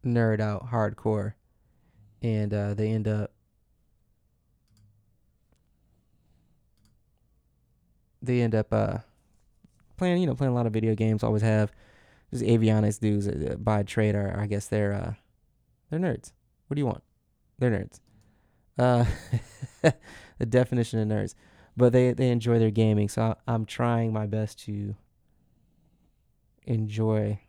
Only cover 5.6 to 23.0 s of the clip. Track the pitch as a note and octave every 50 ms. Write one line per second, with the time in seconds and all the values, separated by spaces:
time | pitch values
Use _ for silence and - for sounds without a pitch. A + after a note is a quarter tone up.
5.6 | _ _ _ _ _ _ _ _ _ _ _ _ _ _ _ _ _ _ _ _
6.6 | _ _ _ _ _ _ _ _ _ _ _ _ _ _ _ _ _ _ _ _
7.6 | _ _ _ _ _ _ _ _ _ _ _ _ - A#2+ B2 B2 A#2+ A#2 A2 A2
8.6 | G#2+ _ - G#2+ G#2 G#2 F#2 G#2+ - _ _ _ _ _ _ _ _ _ _ _
9.6 | _ _ _ _ _ _ - - F#3 F3+ F3 F3 F#3 D#3 B2 B2 C#3 C3 B2 A#2+
10.6 | A#2+ A#2 G#2+ A2+ A2 A2+ A2 G2+ A2 A2 A2 G#2 - A2+ G#2+ G#2+ G#2+ A2+ A2 G#2+
11.6 | G#2+ G2+ - - - - - _ _ _ _ _ _ _ - B2 A#2 G#2 A#2 A2+
12.6 | A2 A2 A2 A2 G#2+ G#2+ G#2 - - G#2+ G#2 G#2 G2+ G2+ - C#2+ D2 - - -
13.6 | G2+ A2 G#2+ G#2 G2+ G2 - - G#2+ G#2+ G2+ G2+ G2+ G2 F#2 G2 G#2 G2+ G#2 G2+
14.6 | - - - G#2+ G#2 G2+ G2+ G2+ - - - - _ _ _ _ _ _ _ _
15.6 | _ _ _ _ _ _ - D#3+ F#3 F3 B2+ - - - _ _ _ _ _ _
16.6 | _ _ D3 D3 C#3+ B2 - - _ _ _ _ _ _ _ _ _ _ _ -
17.6 | B2+ B2 A2 F#2 F#2+ - - - _ _ _ _ _ _ _ _ _ _ _ _
18.6 | _ _ _ - B2 B2+ B2 A#2+ A#2+ A2+ - - - - - A#2 - - - -
19.6 | - - - _ - D#3 - - - - - - - - _ - A#2+ A2+ A2+ B2+
20.6 | B2+ - B2+ B2 A#2 A2+ - A2+ A2 G#2+ G#2+ G#2 G2+ F#2 - _ _ _ _ -
21.6 | - _ _ - B2+ B2 A#2 B2+ B2+ B2+ A#2+ - C3 B2+ A#2+ A#2+ A2+ A#2+ A#2 A#2
22.6 | A2+ A2 G#2 A2+ A2 A2 G#2+ G#2